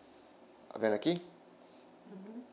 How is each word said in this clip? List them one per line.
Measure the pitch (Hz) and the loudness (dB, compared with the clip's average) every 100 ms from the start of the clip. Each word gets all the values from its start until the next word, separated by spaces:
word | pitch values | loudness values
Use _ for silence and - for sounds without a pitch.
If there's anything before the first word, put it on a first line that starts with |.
| - - - - - - - | -20 -20 -20 -20 -20 -20 -12
Tá | - | 2
vendo | 110 | 4
aqui? | 104 156 175 - - - - - - - - - | 4 2 0 -2 -20 -20 -20 -20 -20 -20 -20 -16
Uhum. | 190 202 233 - | -14 -12 -12 2